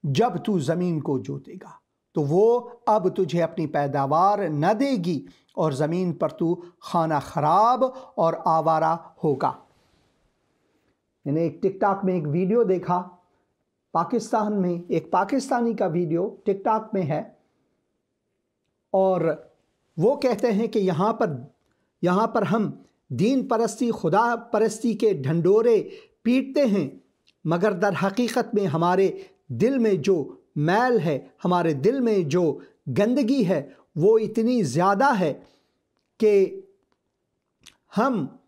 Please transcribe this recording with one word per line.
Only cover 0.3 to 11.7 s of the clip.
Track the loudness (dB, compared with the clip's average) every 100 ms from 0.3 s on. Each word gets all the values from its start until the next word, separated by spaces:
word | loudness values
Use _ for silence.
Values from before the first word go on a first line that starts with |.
| 0
तू | -2 -2
जमीन | -2 -2 -2 -4
को | -2 -4
जोतेगा | -4 -12 -12 -20 -20 -20 _ _ _
तो | -4
वो | 0 4 4 2 -2 -8 0
अब | 2 2
तुझे | 0 -2 0
अपनी | -2 -2 -4
पैदावार | -2 -2 -2 0 2 2 2
न | -2 -2 0
देगी | 0 0 -2 -2 -4 -8 -20 _ -4
और | -2
जमीन | 0 -2 -2 -2
पर | -2 -4
तू | -2 -2 -2 -8 _
खाना | -4 -2 0 -2
खराब | -4 -2 2 4 4 2 0 -4 -14 0
और | 0 0 2
आवारा | 2 2 2 2 -2 -6 _
होगा। | -2 0 -2 -6 _ _ _ _ _ _ _ _ _ _ _ _ _ _ _ _ -6
मैंने | -2 -2
एक | -2
TikTok | -4